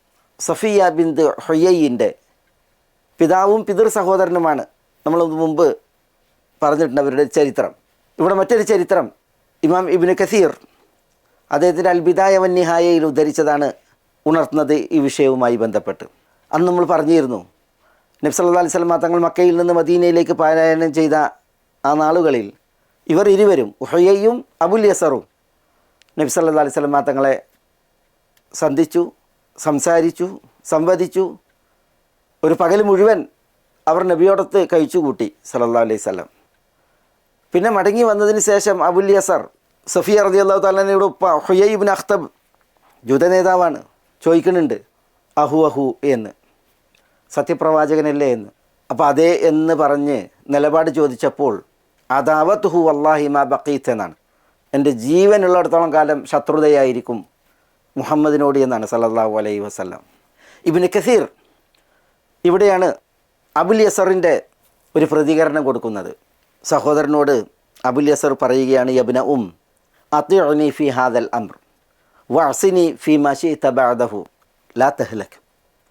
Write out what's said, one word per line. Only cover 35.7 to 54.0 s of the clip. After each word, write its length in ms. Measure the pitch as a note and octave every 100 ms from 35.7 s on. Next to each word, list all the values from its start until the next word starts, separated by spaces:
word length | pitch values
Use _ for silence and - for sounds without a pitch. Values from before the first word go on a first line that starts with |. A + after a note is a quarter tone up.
| A#2 A2+
അലൈഹി 160 | G#2+
വസല്ലം. 280 | - F#2+ E2 _ _ _ _ _ _ _ _ _ _ _ _
പിന്നെ 160 | F3 G#3
മടങ്ങി 340 | G#3 F#3 G#3+
വന്നതിന് 360 | A#3 G#3 G#3 G#3+
ശേഷം 440 | G3+ G3+ G#3 F#3+
അബുൽ 280 | D#3+ F3+ G3
യസർ, 300 | G3 - E3 - _ _ _ -
സഫിയ 340 | F#3 F3 G#3
റളിയല്ലാഹു 380 | G3 F#3+ G3 G3
തആല 200 | G3 F#3+
അൻഹയുടെ 260 | G3 G3 G3
ഉപ്പ 200 | - F#3
ഹുയൈ 420 | D#3 D3+ F#3 G#3
ഇബ്നു 240 | G#3+ G3+
അഖ്തബ്, 360 | F#3+ - G3+ D3 - _ _ _ _ _ _ A#2
ജൂത 200 | C3+ E3+
നേതാവാണ്, 560 | F#3 F#3 F#3 F3 C#3+ - _ _ _
ചോദിക്കുന്നുണ്ട്, 580 | - E3 E3 F3+ D3+ A2+ - _ _ _ _ -
"അഹു 200 | D3 D#3 D#3
അഹു" 300 | D3 C3+ A#2
എന്ന്, 260 | C#3+ B2+ G#2+ - _ _ _ _ _ _ _ _ _
"സത്യപ്രവാചകനല്ലേ?" 960 | - C#3+ E3+ D#3+ D#3 D3+ D#3 D3+ D3 C#3+
എന്ന്. 160 | A#2 G2+ _ _ _ -
അപ്പോൾ 160 | B2+ D3+
"അതെ" 220 | C#3 E3 F3
എന്ന് 320 | D#3+ D#3 D#3+
പറഞ്ഞ് 440 | D#3+ D3 C#3+ C#3+ C3+ F#2 _ -
നിലപാട് 400 | C#3+ D3+ D#3 E3
ചോദിച്ചപ്പോൾ, 640 | C#3+ D3 A#2+ D3 - C#3+ G2+ - _ _ _ -
"അദാവത്തുഹു 720 | C3 C3+ D#3 D#3 G#3 G3+ E3 D#3+
വല്ലാഹി 400 | D3 D3+ D#3 D3
മാ 160 | C#3+
ബഖീത്ത്" 480 | C#3 C3+ - C#3 -
എന്നാണ്, 240 | A#2